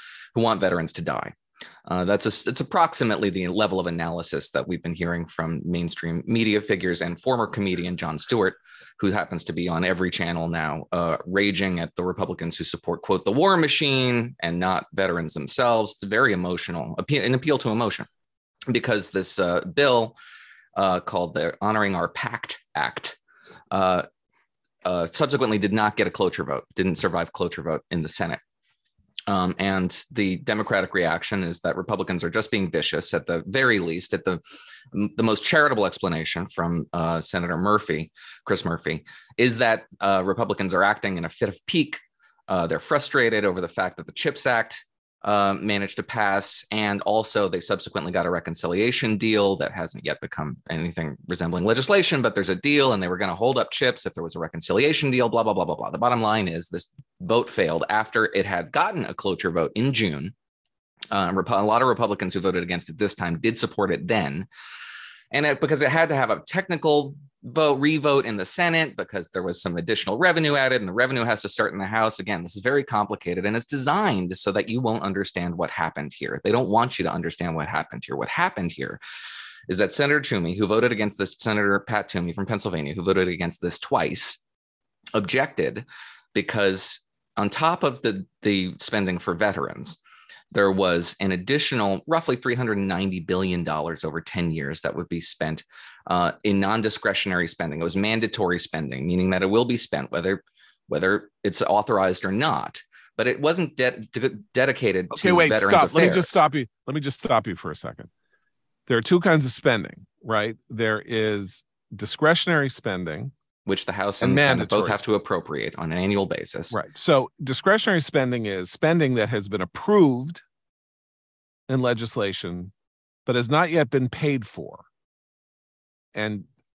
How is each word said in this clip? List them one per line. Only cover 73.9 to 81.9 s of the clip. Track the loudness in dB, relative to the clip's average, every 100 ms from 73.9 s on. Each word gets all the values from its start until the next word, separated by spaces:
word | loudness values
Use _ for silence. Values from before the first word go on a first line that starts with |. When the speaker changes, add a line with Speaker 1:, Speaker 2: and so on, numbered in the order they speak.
| 2 2 0 -2 -2
Speaker 1:
so | -2
that | -2 -2
you | -2
won't | 0 -2
understand | -2 -4 -4 -4 -4 -4
what | -4
happened | -2 -4 -4 -10 -8
here. | -8 -2
They | 0
don't | 2 2
want | 2 2 0
you |
to | -2
understand | -2 -6 -4 -4 -2
what | -2
happened | -4 -4 -10 -8
here. | -6
What | -4
happened | -2 -2 -2 -6
here | -6 -10 -10 -16 -16 -14 -16 -16 -16 -6
is | 0
that | 2
Senator | 2 2 2
Toomey, | 2 0 0 0
who | 2
voted | 4 4
against | 2 -2 -2
this, | -4 -2
Senator | 0 2 2 2
Pat | 0